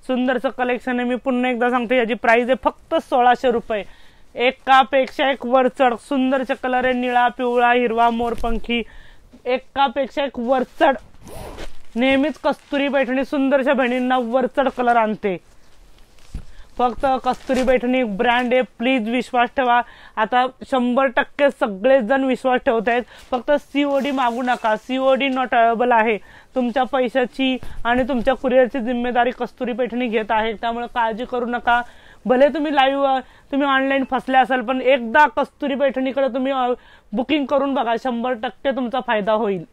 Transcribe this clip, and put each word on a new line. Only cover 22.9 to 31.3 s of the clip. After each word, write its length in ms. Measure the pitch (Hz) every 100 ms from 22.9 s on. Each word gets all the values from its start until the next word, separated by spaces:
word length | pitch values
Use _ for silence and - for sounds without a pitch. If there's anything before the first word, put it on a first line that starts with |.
| 240 - - -
फक्त 220 | 247 226
सीओडी 580 | 294 - 277 285 277 269
मागू 320 | 269 240 226
नका, 340 | 247 233 220 214
सीओडी 520 | - 262 262 262 277
not 200 | 254 254
available 400 | 247 233 226 240
आहे. 260 | 233 220 202 - - -
तुमच्या 280 | 262 240 247
पैशाची 760 | 254 269 254 262 247 - 262 254 - -
आणि 180 | 233 247
तुमच्या 320 | 254 254 214
कुरिअरची 460 | 254 262 254 247 277
जिम्मेदारी 500 | 226 247 247 240 240
कस्तुरी 420 | 240 240 - 247
पैठणी 360 | 233 240 240 247
घेत 160 | 220 214
आहे, 220 | 220 220
त्यामुळे 340 | 202 233 233 240
काळजी 380 | 247 226 214
करू 220 | 247